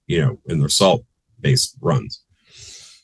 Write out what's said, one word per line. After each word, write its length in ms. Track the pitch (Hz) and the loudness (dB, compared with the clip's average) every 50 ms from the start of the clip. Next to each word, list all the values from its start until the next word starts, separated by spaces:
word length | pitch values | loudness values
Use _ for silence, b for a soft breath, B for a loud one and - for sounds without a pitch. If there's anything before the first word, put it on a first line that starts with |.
| _ - | _ -4
you 120 | 82 82 | -2 0
know, 200 | 73 92 - - - - | 0 0 -2 -4 -8 -6
in 120 | 87 78 | -2 -2
their 100 | 71 - | 0 0
salt-based 1080 | - - 98 95 90 - - _ _ _ _ _ _ - - 143 131 127 - - - - | 2 4 4 4 4 2 -2 _ _ _ _ _ _ -6 -2 0 0 0 0 -4 -6 -6
runs. 420 | - 170 156 139 - - - - _ _ _ B B B B B B B B B B B B B | -2 -2 -2 -2 -2 -6 -14 -18 _ _ _ B B B B B B B B B B B B B